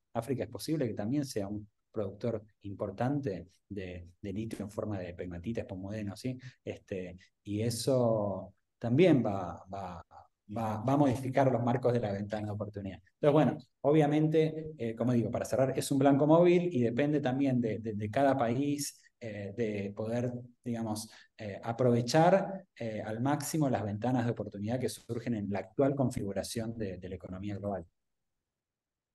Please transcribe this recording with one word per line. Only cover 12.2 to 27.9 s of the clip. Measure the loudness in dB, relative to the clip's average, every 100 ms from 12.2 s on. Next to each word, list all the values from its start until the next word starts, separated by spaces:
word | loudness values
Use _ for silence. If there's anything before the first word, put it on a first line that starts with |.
| -4 -6 -4
de |
oportunidad. | -6 -6 -8 -8 -10 _
Entonces, | _ 4
bueno, | 6 4 0 -8 _
obviamente, | 4 6 6 4 4 4 2 0 -8 -6
eh, | -4 -2
como | 2
digo, | 2 2
para | -2
cerrar, | 0 2 2 0
es | 0
un | 4
blanco | 6 6 8
móvil | 8 8 6 4
y | 2
depende | 2 2 2 2
también | 0 2 2 2
de, | 0 -2
de, | -4
de | -4 -2
cada | 2 4 4
país, | 2 0 0 -2 -6 -10 _ -12
eh, | -10 -8 -6 -4
de | -2 -2 -4 -6
poder, | -4 -2 -2 -4 -12 _
digamos, | -6 -4 -4 -6 -8 -16 -20 -12
eh, | -10 -8
aprovechar, | -4 2 4 4 4 6 6 6 2 -8 -12 -10
eh, | -8 -6
al | -6 -2
máximo | 0 -2 -2 0 0
las | 0
ventanas | -2 -2 0 0
de | 0
oportunidad | -2 -6 -6 -4 -2
que | -4
surgen | -6 -8 -6 -4
en | -2 -2
la | -4
actual | -2 2 2
configuración | 2 0 -2 -4 -4 -4 -4 -6 -4
de, | -6 -6
de | -8
la |
economía | -10 -8 -8 -6 -4
global. | -4 -6 -8